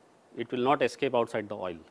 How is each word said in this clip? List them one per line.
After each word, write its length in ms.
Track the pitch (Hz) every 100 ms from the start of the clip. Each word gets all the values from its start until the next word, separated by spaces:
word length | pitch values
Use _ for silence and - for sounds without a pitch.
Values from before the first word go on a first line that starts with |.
| _ _ _ -
It 160 | 117
will 100 | 127
not 200 | 123 147
escape 320 | 127 - 139
outside 340 | 123 110 117 104
the 80 | 104
oil. 220 | 92 82 -